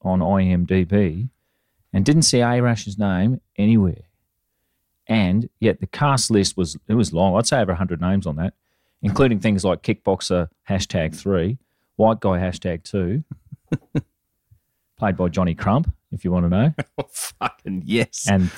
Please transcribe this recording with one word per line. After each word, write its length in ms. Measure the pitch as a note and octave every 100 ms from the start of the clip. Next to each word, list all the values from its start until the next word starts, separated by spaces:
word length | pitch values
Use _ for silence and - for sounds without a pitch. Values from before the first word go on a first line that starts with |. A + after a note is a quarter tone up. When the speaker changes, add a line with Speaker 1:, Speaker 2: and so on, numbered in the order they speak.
Speaker 1:
on 200 | F#2+ F#2
I 200 | E2+ G2
M 200 | F#2 F2+
D 180 | F2 F#2
B 440 | F2 G2+ F#2+ E2 B2+ - _ _ _ _ _
and 120 | F#2+
didn't 180 | G2 D#3
see 160 | D3+ B2
Arash's 600 | A#2+ A#2+ B2 A2 G#2 F#2+
name 420 | G2+ F2+ G#2+ B2+ - -
anywhere. 460 | G#2 A2+ F#2+ - - _ _ _ _ _ _ _ _ _ -
And 440 | A2 F2+ G2+ A#2 _
yet 200 | A2 -
the 60 | F#2+
cast 440 | - D3 C3 -
list 260 | G#2+ F#2+ -
was, 220 | E2 D2+ -
it 60 |
was 180 | A2+ F2
long. 240 | D#2+ F#2+ F#2+
I'd 100 | A#2+
say 140 | C3+
over 120 | F#2+
a 40 | E2+
hundred 240 | F#2 E2
names 260 | F2+ F#2+ F2+
on 100 | D2
that, 180 | F2 - _ _ _ _
including 360 | G#2 G2 C3+ G#2
things 240 | A2 G2
like 200 | F#2+ E2
kickboxer 680 | - G#2 - F#2 - F2+ E2+ - -
hashtag 460 | G2 - F2+ D#2
three, 440 | - G2 F#2 F2+ B2+ _ _ _ -
white 240 | A2 A2+
guy 180 | G2+ F2+
hashtag 460 | F#2 - F#2 E2
two, 380 | - G2+ F2 B2+ - - _ - _
<laughs> 320 | - _ - - _ _ _ _ _ _ _ _ -
played 220 | G#2 F2+
by 100 | F2
Johnny 260 | F#2 F2
Crump, 380 | D#2+ G2+ A#2+ E3+ - _
if 140 | -
you 80 | F2+
wanna 160 | F2+ E2+
know. 260 | F2+ C#3+ D3+
Speaker 2:
<laughs> 60 | - -
Oh, 80 | -
fucking 720 | - - - B2 - G#2 F#2
yes. 420 | D#2+ A2+ G#2+ - -
Speaker 1:
And 140 | G2 F2+